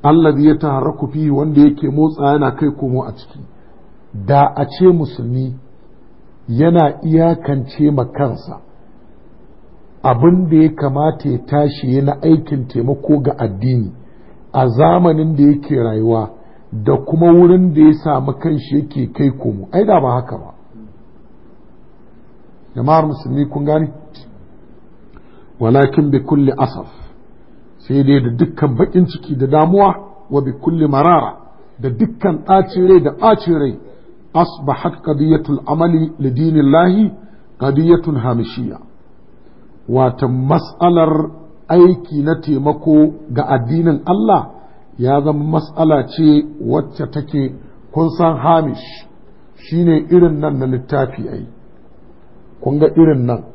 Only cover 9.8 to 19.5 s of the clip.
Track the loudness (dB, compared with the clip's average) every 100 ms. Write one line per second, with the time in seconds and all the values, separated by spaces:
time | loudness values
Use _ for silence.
9.8 | -20 -4 -2 2 4 4 2 4 2 0
10.8 | -4 -2 -2 -2 -6 -6 -4 -2 -2 -2
11.8 | -2 0 0 -2 2 0 0 -8 -6 -4
12.8 | -4 -4 0 0 0 -4 -6 -4 -2 -2
13.8 | -4 -10 -20 -20 -20 -20 -6 -2 0 2
14.8 | 2 4 2 2 0 2 4 2 -2 -2
15.8 | -2 -2 0 0 -4 -12 -20 -20 -14 -6
16.8 | -2 -2 0 2 6 8 8 6 4 6
17.8 | 4 4 0 -2 -4 -6 -4 -4 -2 -4
18.8 | -4 -6 -8 -2 -2 0 -6